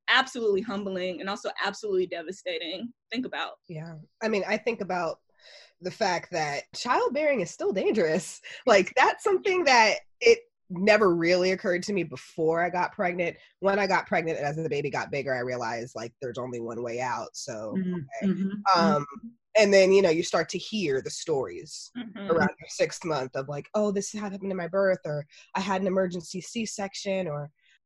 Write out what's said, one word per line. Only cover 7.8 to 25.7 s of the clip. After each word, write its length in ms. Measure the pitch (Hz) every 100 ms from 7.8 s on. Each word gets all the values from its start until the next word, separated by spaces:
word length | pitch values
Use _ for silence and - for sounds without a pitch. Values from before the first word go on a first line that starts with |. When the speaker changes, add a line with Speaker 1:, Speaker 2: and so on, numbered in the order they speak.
| 339 226 160 175 - - - - -
Speaker 2:
Like, 280 | 202 180 -
that's 280 | 320 -
something 400 | 427 370 392 370 285
that 300 | 247 220 - - -
it 180 | 233 226 - _ -
never 460 | 180 202 214 202 170
really 360 | 165 180 185
occurred 320 | 185 196 180
to 100 | 185
me 100 | 196
before 600 | 165 127 - - 160 165
I 60 | 175
got 220 | 180 -
pregnant. 420 | - 180 180 170 - _ -
When 180 | 190 196
I 80 | 196
got 200 | 175 -
pregnant 300 | 180 160 139
and 80 | 143
as 80 | 156
the 140 | 160
baby 200 | 143 143
got 200 | 135 113
bigger, 220 | 143 135
I 60 | 127
realized, 560 | 127 123 117 117 120 113
like, 180 | 113 -
there's 160 | 127 117
only 220 | 127 120
one 220 | 117 117
way 180 | 120 120
out. 280 | 127 117 110
So, 420 | - - 113 107 190
Speaker 3:
Mm-hmm. 160 | 180 180
Speaker 2:
okay. 360 | 135 - 196
Speaker 3:
Mm-hmm. 480 | 185 190 208 196 180
Speaker 2:
Um, 260 | 165 147 143 123 - - _ 214
and 160 | 208
then, 180 | 196 190
you 100 | 196
know, 80 | 185
you 140 | 160
start 260 | 175 180 156
to 80 | 180
hear 440 | - 214 165 131
the 80 | 147
stories 840 | - - 139 104 87 151 - - 240
Speaker 1:
Mm-hmm. 340 | 233 196 196
Speaker 2:
around 180 | 165 190 -
your 100 | -
sixth 340 | - 160 - 170
month 300 | 151 131 135
of, 120 | 135
like, 180 | 143 -
"Oh, 180 | 214 208
this 200 | 202 196
happened 380 | 214 208 196 196
in 60 | 185
my 100 | 170
birth," 320 | 196 196 185 165
or, 200 | 147 147 - - 185
"I 40 |
had 200 | 196